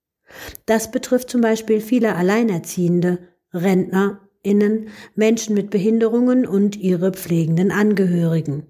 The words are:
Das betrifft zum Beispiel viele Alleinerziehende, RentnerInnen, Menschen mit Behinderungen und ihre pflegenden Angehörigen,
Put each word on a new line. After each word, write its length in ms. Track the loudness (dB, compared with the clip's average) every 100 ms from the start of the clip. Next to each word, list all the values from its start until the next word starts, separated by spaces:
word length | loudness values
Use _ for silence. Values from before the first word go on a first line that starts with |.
| _ _ _ -20 -18 -12 -2
Das 260 | 0 0
betrifft 380 | -6 -2 -2 0
zum 100 | 0
Beispiel 400 | 2 0 0 -2
viele 360 | 2 0 2 2
Alleinerziehende, 1040 | 2 2 0 -2 -4 -2 0 2 0 -2 -6 _ _
RentnerInnen, 1400 | -4 0 2 0 0 -2 -4 _ _ 0 2 2 0 -6 -16 -12 0
Menschen 400 | 2 2 0 -2
mit 140 | -2
Behinderungen 760 | -2 0 2 2 2 2 2 2
und 300 | 0 0 0
ihre 380 | -2 0 0
pflegenden 580 | -4 -2 -2 0 0 0
Angehörigen, 960 | 2 2 2 2 2 0 0 -2 -8